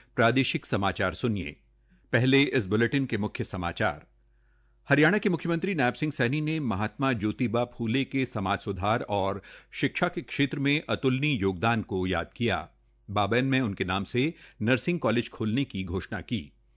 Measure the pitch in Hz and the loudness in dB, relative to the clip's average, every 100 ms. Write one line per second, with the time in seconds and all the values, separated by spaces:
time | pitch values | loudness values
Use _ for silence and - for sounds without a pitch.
0 | - - 117 123 131 117 - 104 98 92 | -8 2 4 4 0 -2 -2 -2 0 0
1 | 95 - 123 104 76 - _ _ _ _ | -2 0 -2 -2 -4 -10 _ _ _ _
2 | _ 123 127 139 143 131 98 107 117 143 | _ 2 4 4 4 2 0 2 2 2
3 | 135 107 104 - 113 95 85 - 107 73 | 0 -2 -2 -4 -6 -4 -4 0 -2 -2
4 | - _ _ _ _ _ _ _ - 139 | -10 _ _ _ _ _ _ _ 0 4
5 | 156 208 208 170 165 165 180 175 123 120 | 6 4 2 0 0 -2 0 2 0 0
6 | 156 - 120 147 151 160 135 95 107 - | -2 0 0 0 -2 -2 -2 0 -2 0
7 | 135 117 107 104 120 117 120 - 113 127 | 0 0 0 0 0 0 -2 -4 -2 0
8 | 127 135 131 110 95 98 - 87 98 117 | 0 -2 -2 -2 -2 -2 -2 -2 0 0
9 | - 101 95 98 - - - - 139 - | 0 0 0 -2 -8 -20 -18 -2 -2 0
10 | 175 175 131 - 139 151 139 147 - 113 | -2 -2 -6 -2 -2 0 0 0 0 -2
11 | 135 131 151 131 98 90 113 113 95 95 | 0 2 0 0 0 0 0 0 -2 -2
12 | 92 85 80 - 117 87 85 _ _ _ | 0 -2 -4 -4 -2 -2 -4 _ _ _
13 | - 101 98 117 135 131 120 98 92 95 | -6 0 2 2 2 2 0 -2 -2 -2
14 | 98 123 143 170 - - 110 127 - 175 | -2 -2 -2 -4 -14 -6 0 0 0 0
15 | 120 113 - - 110 117 139 98 95 90 | 0 0 -2 -4 -2 -2 -2 -4 -4 -4
16 | - 95 - 113 73 _ _ | -6 -8 -6 -6 -8 _ _